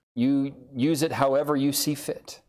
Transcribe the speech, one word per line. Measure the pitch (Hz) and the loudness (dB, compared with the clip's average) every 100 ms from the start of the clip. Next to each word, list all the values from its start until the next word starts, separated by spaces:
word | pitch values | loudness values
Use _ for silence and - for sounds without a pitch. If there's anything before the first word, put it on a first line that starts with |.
| _ | _
you | - 123 139 139 139 - | -2 2 2 0 -6 -12
use | 135 139 160 | -2 0 2
it | 160 | 0
however | 120 139 135 147 147 | 2 2 2 2 2
you | 143 | 2
see | 139 - | 0 -2
fit. | 147 - - - - | -4 -4 -10 -10 -20